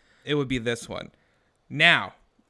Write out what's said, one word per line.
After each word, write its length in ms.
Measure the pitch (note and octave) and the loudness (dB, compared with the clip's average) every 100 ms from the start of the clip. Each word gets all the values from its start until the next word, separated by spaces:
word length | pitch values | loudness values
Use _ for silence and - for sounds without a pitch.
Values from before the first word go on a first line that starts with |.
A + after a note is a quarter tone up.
| _ _ | _ _
it 100 | C3 D3 | -2 -2
would 120 | C3+ | 0
be 80 | B2+ | -2
this 300 | A#2 A#2 - | -2 -4 -6
one. 220 | F2+ - - _ _ _ _ - | -10 -12 -18 _ _ _ _ -10
Now, 460 | C3+ E3 D3+ G2 - _ _ _ | 2 4 4 0 -10 _ _ _